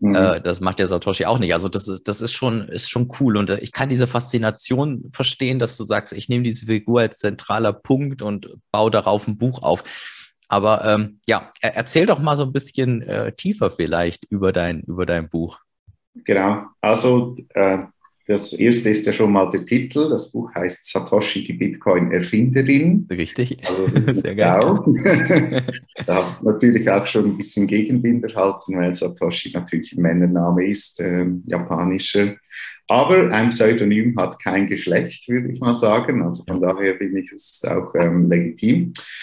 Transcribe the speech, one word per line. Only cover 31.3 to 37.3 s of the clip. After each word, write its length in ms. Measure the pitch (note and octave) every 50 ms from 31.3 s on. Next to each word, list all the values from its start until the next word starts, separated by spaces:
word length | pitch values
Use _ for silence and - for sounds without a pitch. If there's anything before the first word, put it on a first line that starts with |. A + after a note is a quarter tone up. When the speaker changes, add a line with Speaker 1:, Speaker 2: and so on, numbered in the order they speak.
| F2+ F2+ -
Speaker 1:
japanischer. 880 | - F2 F2 F2 - F2+ E2 F2+ F#2 F#2 F#2 - - - G2+ G2+ G2+ G2+ - _ _ - - - - - - _
Aber 460 | - A2 B2+ C#3+ E3+ F#3 F#3 - F3+ G#2+
ein 180 | A2 A#2 A#2+
Pseudonym 680 | A#2 - A2 A2 A#2 A2+ G#2 G#2 G#2 G#2+ A2+ A#2+ A#2
hat 240 | G#2 F2+ - - -
kein 280 | - G2 F#2 G2 G2 F#2+
Geschlecht, 600 | G2 - - F2+ F2 F#2 F2 F2 - - - -
würde 240 | A#2+ B2+ B2 C3 B2
ich 60 | B2+
mal 160 | B2+ A#2+ A#2+
sagen. 480 | A#2 A#2 G#2+ G#2+ A#2+ B2 - - A2 F2
Also 220 | F2 E2+ - -
von 160 | - F#2 F2+ F2+
Speaker 2:
Ja. 100 | F2+ F#2+
Speaker 1:
daher 240 | F#2+ G2 F#2+ F#2 -
finde 220 | G2+ F#2 F#2+ F#2+
ich 120 | F2+ -